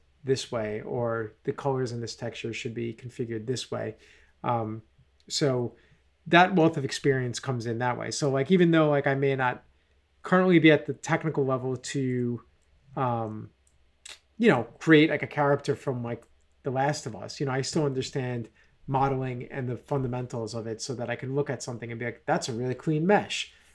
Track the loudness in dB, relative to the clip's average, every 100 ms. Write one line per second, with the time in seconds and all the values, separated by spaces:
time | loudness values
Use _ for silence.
0 | _ _ -4 -2 -4 -6 -4 -6 -6 -4
1 | -2 -2 -6 -8 -8 -4 -2 -2 -2 -6
2 | -10 -8 -10 -8 -8 -6 -8 -6 -8 -8
3 | -12 -8 -6 -6 -4 -6 -6 -6 -8 -10
4 | -18 -20 _ _ -2 -2 -2 -8 -14 _
5 | _ _ -8 -2 0 0 -2 -8 _ _
6 | _ _ 4 6 6 6 4 2 -4 -2
7 | 0 0 0 -6 -4 -4 -4 -2 -2 -2
8 | -6 -2 0 0 4 6 6 6 4 4
9 | 2 2 2 2 0 -2 _ _ _ _
10 | _ _ 2 4 6 8 8 6 2 -6
11 | -2 -2 0 0 0 0 -2 -6 -6 -4
12 | -2 -2 -2 -4 -10 _ _ _ _ -4
13 | -2 -2 -4 -10 -14 _ _ _ _ _
14 | -20 -20 _ 2 4 4 2 0 8 8
15 | 8 2 -4 0 2 2 0 -4 -4 -6
16 | -6 -8 -12 _ _ _ -4 0 0 -2
17 | -6 -12 -12 -6 -4 -4 -2 0 0 -2
18 | -4 -4 -4 -6 -8 _ _ _ -4 0
19 | 0 0 -4 -6 -10 -8 -6 -6 -4 -4
20 | -2 -4 -6 -6 -6 -6 -8 -8 -8 -6
21 | -6 -6 -4 -4 -2 -4 -8 -10 -10 -8
22 | -8 -6 -2 -2 -2 -4 -4 -4 -2 0
23 | 2 2 2 -6 -8 -14 _